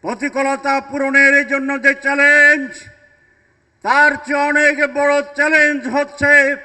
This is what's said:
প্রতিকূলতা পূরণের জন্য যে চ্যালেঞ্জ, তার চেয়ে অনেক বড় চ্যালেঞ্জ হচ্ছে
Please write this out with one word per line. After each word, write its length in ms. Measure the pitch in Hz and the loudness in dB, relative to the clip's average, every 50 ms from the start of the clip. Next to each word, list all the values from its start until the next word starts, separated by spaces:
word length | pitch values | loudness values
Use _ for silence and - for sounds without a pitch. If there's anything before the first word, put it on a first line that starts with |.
প্রতিকূলতা 800 | _ 170 240 - 262 285 - 262 269 269 277 269 277 277 277 269 | _ -10 -10 -8 -8 -8 -6 -4 -4 -4 -4 -4 -4 -4 -4 -4
পূরণের 680 | 269 277 269 285 269 269 269 277 277 277 277 285 285 226 | -6 -8 -8 -6 -6 -2 0 2 2 4 4 2 0 -2
জন্য 340 | 277 277 269 269 277 277 226 | -4 -6 -4 -6 -6 -2 0
যে 120 | 277 277 | 0 -2
চ্যালেঞ্জ, 760 | 277 - 277 277 285 285 285 294 294 294 294 294 302 277 247 - - - - - _ _ _ _ _ _ _ _ _ _ _ _ _ _ _ _ _ _ | 0 -4 -4 -2 0 2 2 4 6 4 4 4 2 -2 -10 -14 -18 -20 -20 -20 _ _ _ _ _ _ _ _ _ _ _ _ _ _ _ _ _ _
তার 300 | 202 247 285 294 302 285 294 - | 0 2 4 4 4 2 -2 -8
চেয়ে 120 | - 294 285 | -6 -2 -2
অনেক 560 | 285 294 294 294 302 294 294 285 302 277 247 | -2 0 0 2 2 2 2 0 -2 -4 -2
বড় 280 | 285 285 285 285 285 285 | -2 0 0 0 0 -2
চ্যালেঞ্জ 640 | 285 - - 285 311 311 311 302 294 294 277 233 | -4 -4 -4 -2 0 2 2 2 2 0 -4 -8
হচ্ছে 680 | 254 226 285 294 285 - - 285 285 294 294 277 269 285 277 - | -6 -4 -4 -4 -4 -6 -4 0 2 4 4 4 2 -2 -6 -10